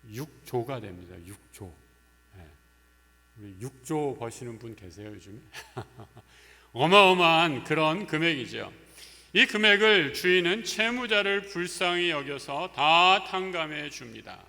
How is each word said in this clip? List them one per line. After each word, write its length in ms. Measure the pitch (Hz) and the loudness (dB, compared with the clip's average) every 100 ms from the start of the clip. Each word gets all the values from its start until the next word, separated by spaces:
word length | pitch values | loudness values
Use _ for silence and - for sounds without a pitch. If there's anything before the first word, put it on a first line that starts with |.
| 113 | -16
육 320 | 107 151 - - | -14 -14 -16 -8
조가 340 | 127 117 131 | -6 -6 -10
됩니다. 340 | 107 90 87 90 87 | -12 -16 -18 -20 -20
육 120 | 104 _ | -20 _
조. 180 | - 95 73 _ _ _ _ _ 98 | -18 -18 -20 _ _ _ _ _ -20
예. 40 | 78 73 _ _ _ _ _ _ _ - | -20 _ _ _ _ _ _ _ _ -20
우리 180 | 104 95 | -20 -14
육 240 | 123 131 | -16 -16
조 320 | 120 156 147 110 | -8 -4 -4 -6
버시는 400 | 117 - 120 113 | -10 -10 -14 -14
분 160 | 117 | -16
계세요, 360 | 107 92 85 104 | -18 -18 -18 -16
요즘에? 280 | 101 95 107 _ - - | -16 -20 -20 _ -20 -18
<laughs> 960 | - - - 104 - _ _ _ _ _ | -16 -18 -20 -20 -20 _ _ _ _ _
어마어마한 920 | 117 151 196 190 180 170 165 170 131 | -2 6 8 8 6 4 4 2 -2
그런 420 | - 156 156 170 208 | -4 0 0 -2 -4
금액이죠. 680 | 156 165 147 113 113 101 - - - - - _ | -2 -2 -2 -6 -10 -12 -16 -20 -20 -20 -20 _
이 120 | 190 254 | 2 2
금액을 680 | 214 214 202 220 208 143 | 4 4 6 6 4 2
주인은 500 | - 180 185 170 208 | -2 2 2 2 -2
채무자를 760 | 220 - 220 247 240 214 196 196 | -6 -4 -2 -2 0 0 0 -2
불쌍히 680 | 196 170 175 - 180 175 175 | -4 -8 -8 -2 -2 0 0
여겨서 640 | 156 139 143 - 143 180 | -2 -6 -10 -8 -8 -8
다 500 | - 147 165 180 196 | 0 4 6 6 4
탕감해 680 | - 190 190 180 156 151 147 | 0 -6 -6 -6 -6 -8 -10
줍니다. 520 | - 123 113 104 95 | -12 -16 -16 -18 -20